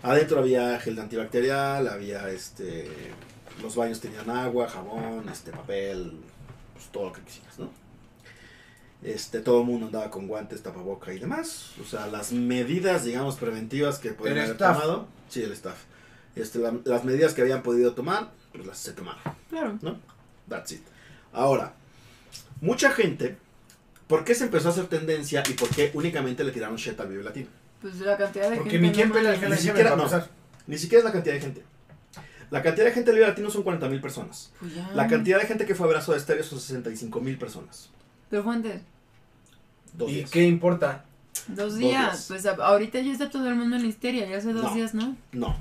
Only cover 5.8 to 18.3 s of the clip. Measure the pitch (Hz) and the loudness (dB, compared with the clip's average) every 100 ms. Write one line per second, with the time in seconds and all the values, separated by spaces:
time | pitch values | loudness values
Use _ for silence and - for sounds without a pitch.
5.8 | 98 92 87 80 - - - - - - | -4 -6 -10 -14 -20 -20 -20 -20 -20 -20
6.8 | - 101 95 - - - - - - - | -16 -10 -10 -10 -20 -20 -20 -16 -16 -16
7.8 | - - - _ - - - - - - | -20 -20 -20 _ -20 -20 -20 -20 -20 -20
8.8 | - - - 107 - 113 113 120 120 120 | -20 -16 -10 -8 -6 -6 4 4 4 -2
9.8 | 110 110 107 95 98 107 104 101 101 90 | -4 -6 -6 -8 -8 -8 -10 -12 -12 -12
10.8 | 90 98 - 95 131 302 330 - - - | -10 -10 -10 -10 -8 -6 -8 -12 -16 -16
11.8 | 123 113 107 107 104 123 120 123 120 175 | -12 -10 -8 -8 -4 -2 0 0 0 0
12.8 | 185 175 120 120 139 135 117 110 110 135 | 2 2 0 -4 -4 -4 -4 -4 -6 0
13.8 | 143 139 113 110 107 147 127 113 190 - | 0 -2 -6 -4 -2 0 -2 2 4 4
14.8 | 156 190 - - - 127 110 98 92 - | 0 -2 -6 -20 -12 -6 -6 -8 -12 -14
15.8 | - - - - - - 110 120 117 120 | -20 -20 -20 -20 -18 -10 -6 -2 -2 -2
16.8 | - 120 127 131 156 143 127 131 120 120 | 0 0 2 4 4 4 2 2 2 4
17.8 | 120 117 147 202 220 | 4 2 -2 -2 -2